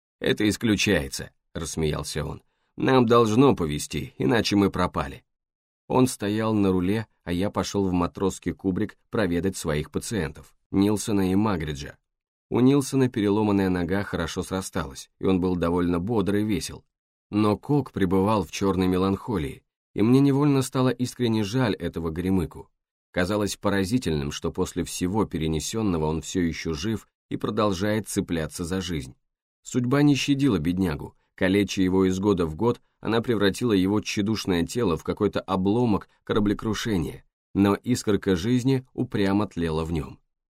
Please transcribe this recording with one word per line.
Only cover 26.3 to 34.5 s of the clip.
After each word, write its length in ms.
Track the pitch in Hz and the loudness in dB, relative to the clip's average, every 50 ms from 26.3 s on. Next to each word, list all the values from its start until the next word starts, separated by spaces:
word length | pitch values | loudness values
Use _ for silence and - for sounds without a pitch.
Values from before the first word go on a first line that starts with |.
| - 95 | -2 0
ещё 340 | 87 82 80 - - 82 80 | 0 0 -2 -4 -6 -6 -6
жив 340 | 76 80 110 113 95 - _ _ _ _ - | -4 -4 -4 -4 -6 -8 _ _ _ _ -10
и 60 | - | -10
продолжает 720 | - - 113 107 107 107 107 98 85 98 107 107 110 95 - | -6 -6 -4 -2 0 0 0 0 0 -2 -2 -2 -2 -4 -4
цепляться 560 | - 104 90 - 87 82 78 76 - - 87 | -4 -4 -2 -2 -2 -4 -4 -6 -6 -8 -8
за 160 | 80 90 95 | -6 -4 -4
жизнь. 340 | 90 90 87 73 64 64 62 _ _ _ _ _ _ _ _ _ - | -4 -4 -6 -6 -8 -10 -14 _ _ _ _ _ _ _ _ _ -12
Судьба 400 | - - 127 123 123 135 143 147 | -6 -4 -2 0 0 2 4 4
не 120 | 147 143 | 4 4
щадила 440 | 127 - - 143 135 139 139 107 87 | 4 2 0 0 0 2 2 2 2
беднягу, 560 | 73 87 90 90 95 87 73 71 73 - - _ _ _ _ | 0 0 0 0 0 -2 -2 -4 -8 -12 -16 _ _ _ _
калеча 480 | - 98 92 95 104 101 98 - 101 95 | -2 0 2 4 2 2 0 0 0 0
его 240 | 92 90 95 95 | 2 2 2 2
из 120 | 92 92 95 | 2 2 2
года 280 | 95 104 101 85 87 | 2 2 2 2 0
в 80 | 80 78 | -2 -4
год, 260 | 78 104 120 120 - _ _ _ _ | -2 -2 -2 -2 -2 _ _ _ _
она 200 | - - 107 113 | -4 -2 -2 0
превратила 520 | 107 - 117 101 101 98 92 - 123 123 107 | 0 0 0 2 2 0 0 0 0 2 2
его 280 | 95 90 95 104 107 | 4 4 2 2 0
тщедушное 640 | - - - 107 101 101 110 98 - - | -2 -2 -2 -2 0 0 -2 -2 0 0